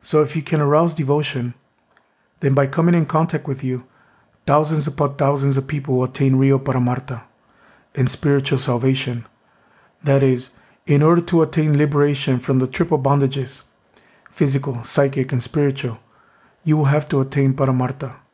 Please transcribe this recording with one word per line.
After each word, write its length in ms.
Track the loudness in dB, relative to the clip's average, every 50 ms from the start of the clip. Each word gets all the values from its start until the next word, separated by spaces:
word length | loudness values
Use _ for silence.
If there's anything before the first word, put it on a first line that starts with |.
So 200 | _ 0 2 2
if 140 | 2 2 -2
you 60 | -6
can 180 | -4 -2 0 0
arouse 340 | 2 2 2 2 2 2 0
devotion, 600 | -2 0 0 0 0 0 -2 -4 -6 -6 -6 -8 _ _ _ _ _ _ _ _ _ _ _ _ _ _ _ _ _
then 120 | -2 0 2
by 140 | 2 0 0
coming 280 | 0 0 2 2 2
in 100 | 2 0
contact 420 | 0 0 0 0 0 -2 -6 -4 -6
with 160 | -8 -6 -4
you, 220 | -6 -6 -6 -8 _ _ _ _ _ _ _ _ _ _ _ _
thousands 420 | 0 2 2 2 2 -2 -2 -2 -4
upon 280 | -2 -2 -2 -2 0
thousands 400 | 0 0 0 0 2 0 0 0
of 120 | 0 -2 -2
people 280 | -6 -6 -4 -2 0
will 80 | 0 0
attain 320 | -2 -2 0 2 2 4
real 240 | 4 4 4 2 2
paramartha 640 | 0 -2 -2 0 0 0 -2 -4 -6 -10 -12 -12 -14 _ _ _ _ _ _ _ _ _ _ _ _ _ _
and 140 | -2 -2 -2
spiritual 480 | -2 -2 0 2 2 2 0 0 -2 -2
salvation. 680 | -2 -2 -2 0 2 0 0 0 -2 -6 -6 -8 -10 -14 _ _ _ _ _ _ _ _ _ _ _ _ _ _ -2
That 200 | 0 2 2 4
is, 260 | 2 2 0 -4 -12 _ _ _ _ _ _ _
in 160 | 0 2 4
order 200 | 4 4 4 2
to 200 | 2 2 2 2
attain 360 | 2 2 0 -2 0 2 2 2
liberation 640 | 2 2 2 2 2 2 0 -2 -2 -2 -2 -2
from 200 | 0 0 0 0
the 80 | 0 0
triple 320 | 0 -2 0 0 0 0
bondages, 640 | 2 2 2 2 2 0 0 -4 -6 -8 -10 -16 -18 _ _ _ _ _ _ _ _ _ _ _ _ -20
physical, 540 | _ -2 0 0 0 -2 -2 -4 -8 -8 -8
psychic, 480 | -4 0 0 0 2 0 -2 -4 -2
and 100 | -2 -4
spiritual, 580 | -4 -4 -2 0 0 0 -2 -2 -6 -8 -8 -10 _ _ _ _ _ _ _ _ _ _ _ _ _
you 120 | 0 2
will 160 | 2 4 2
have 160 | 2 2 0 0
to 120 | 0 0
attain 320 | 0 0 0 0 2 2 2
paramartha 600 | 2 0 0 0 0 0 -2 -4 -8 -10 -12 -12 -16 _ _